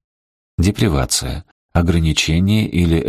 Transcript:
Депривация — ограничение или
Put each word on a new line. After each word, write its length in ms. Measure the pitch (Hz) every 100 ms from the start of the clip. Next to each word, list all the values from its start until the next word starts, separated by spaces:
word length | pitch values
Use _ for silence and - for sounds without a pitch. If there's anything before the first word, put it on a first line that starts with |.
| _ _ _ _ _ -
Депривация — 840 | 90 - 113 71 62 - 65 71 - _ _
ограничение 960 | 85 85 85 80 73 - 82 95 107 107
или 300 | 85 87 82